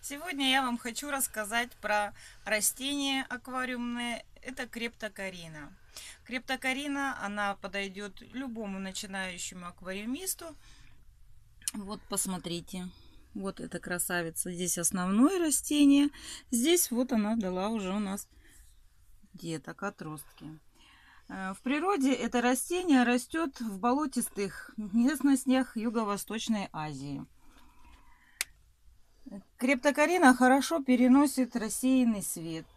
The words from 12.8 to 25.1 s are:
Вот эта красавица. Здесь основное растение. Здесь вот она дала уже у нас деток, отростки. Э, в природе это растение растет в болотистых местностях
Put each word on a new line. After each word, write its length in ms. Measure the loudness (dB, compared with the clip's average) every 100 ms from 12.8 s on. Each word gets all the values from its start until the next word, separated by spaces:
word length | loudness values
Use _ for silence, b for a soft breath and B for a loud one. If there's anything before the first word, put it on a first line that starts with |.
| -12 b b b b
Вот 260 | -8 -8 -8
эта 200 | -10 -10
красавица. 720 | -6 -4 -2 -2 -2 -6 -6
Здесь 260 | -4 -2 0
основное 600 | 0 0 0 6 6 4
растение. 720 | 2 0 0 6 8 8 6 B B B B
Здесь 400 | 0 4 4 4
вот 220 | 0 2
она 240 | 2 2 0
дала 340 | 0 0 0
уже 220 | -2 -2
у 60 | -2
нас 300 | -2 -4 -8 b b b b b -20 -20 -20 -20 -20
деток, 500 | -12 -8 -8 -8 -8
отростки. 800 | -8 -8 -10 -10 -14 -16 -16 -16 -20 b b b b b -14
Э, 260 | -8 -8
в 80 | -6
природе 500 | -2 0 2 2 4
это 280 | 2 2 2
растение 640 | 2 2 0 -2 4 6
растет 540 | 6 2 0 -2 -2 -4
в 180 | -6 -2
болотистых 920 | 0 2 0 -2 -4 -4 -4 -6 -12 -10
местностях 1000 | 0 4 4